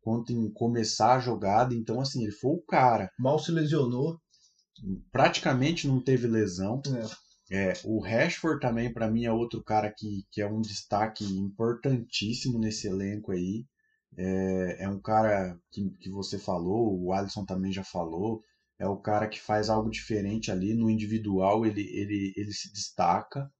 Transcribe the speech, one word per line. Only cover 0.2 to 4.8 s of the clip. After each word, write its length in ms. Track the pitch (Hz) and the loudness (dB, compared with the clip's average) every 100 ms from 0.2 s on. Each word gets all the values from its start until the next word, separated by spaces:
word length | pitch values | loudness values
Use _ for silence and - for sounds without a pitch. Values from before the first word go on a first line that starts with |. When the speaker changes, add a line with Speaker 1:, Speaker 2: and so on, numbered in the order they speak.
| 117 | 0
Speaker 1:
em 180 | 120 107 | -2 -2
começar 600 | - 117 120 107 - 110 | 0 0 2 0 4 6
a 60 | 127 | 6
jogada. 540 | 123 107 98 104 127 | 4 0 4 4 4
Então, 260 | 117 113 117 | 0 -2 -2
assim, 220 | 135 131 | -2 -2
ele 100 | 107 | -4
foi 200 | 101 127 | -2 -2
o 100 | 170 - | -2 2
cara. 420 | 165 127 110 95 - | 6 6 6 0 -2
Speaker 2:
Mal 200 | 127 151 | 2 2
se 120 | 156 | 2
lesionou. 680 | 165 151 156 123 123 151 165 _ _ _ _ _ - | 0 2 2 2 0 -2 -4 _ _ _ _ _ -14